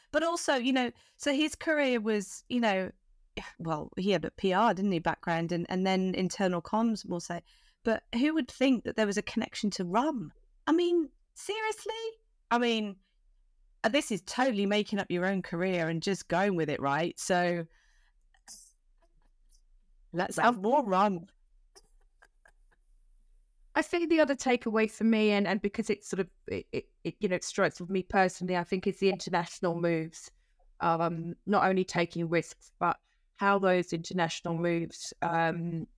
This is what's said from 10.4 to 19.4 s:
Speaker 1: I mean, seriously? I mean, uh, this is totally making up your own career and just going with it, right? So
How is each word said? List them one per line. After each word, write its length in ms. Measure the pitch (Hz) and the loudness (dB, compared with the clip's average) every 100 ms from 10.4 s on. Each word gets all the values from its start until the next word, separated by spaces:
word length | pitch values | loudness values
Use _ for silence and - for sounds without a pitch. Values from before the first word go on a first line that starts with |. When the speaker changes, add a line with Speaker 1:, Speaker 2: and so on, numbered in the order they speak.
| _ _ - | _ _ 2
Speaker 1:
I 60 | |
mean, 380 | 330 349 339 294 - _ - | 2 4 2 0 -8 _ -14
seriously? 580 | - 440 440 415 392 440 453 453 _ _ _ | -8 -4 -4 -4 -8 -8 -10 -10 _ _ _
I 80 | 240 | 0
mean, 380 | 240 226 208 185 _ _ _ _ _ _ _ _ | 2 0 -2 -8 _ _ _ _ _ _ _ _
uh, 60 | 226 | 0
this 220 | 277 - | 0 0
is 100 | 196 | -4
totally 440 | - - 262 202 202 | -4 0 0 2 0
making 340 | 208 202 202 | 0 0 -4
up 80 | - | -2
your 160 | 175 185 | 0 0
own 160 | 190 | -2
career 480 | - 170 190 175 160 | -4 -4 -2 0 -2
and 120 | 165 | -2
just 280 | 202 190 - | -2 -4 -2
going 260 | 175 202 175 | 0 2 0
with 140 | 151 | -2
it, 120 | 139 | -2
right? 380 | 139 143 170 - | 0 0 -2 -4
So 460 | - 180 175 175 165 _ _ _ _ _ _ _ - - - _ _ _ _ _ _ _ | 0 2 2 -2 -6 _ _ _ _ _ _ _ -20 -20 -20 _ _ _ _ _ _ _